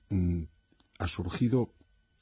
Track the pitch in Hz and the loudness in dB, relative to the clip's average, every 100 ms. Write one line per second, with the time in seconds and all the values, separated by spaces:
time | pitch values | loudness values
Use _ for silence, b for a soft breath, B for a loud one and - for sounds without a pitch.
0 | - 98 90 85 78 _ _ _ _ - | -2 0 2 0 -4 _ _ _ _ -8
1 | - - 90 - 120 123 113 _ _ _ | -6 -4 -4 0 2 2 0 _ _ _
2 | _ _ | _ _